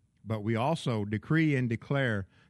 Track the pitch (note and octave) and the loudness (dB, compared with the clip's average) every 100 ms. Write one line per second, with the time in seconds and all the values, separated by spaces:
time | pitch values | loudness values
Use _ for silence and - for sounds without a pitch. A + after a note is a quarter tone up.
0 | _ _ G#2 A2 G#2 A2+ C3 E3 - A2+ | _ _ -6 -4 0 0 0 0 0 -2
1 | G#2 G#2+ - D#3 D#3+ C3+ B2 A#2 - C#3 | 0 -4 0 2 4 2 0 -2 -2 0
2 | C3 G#2 F#2+ _ _ | 0 0 -4 _ _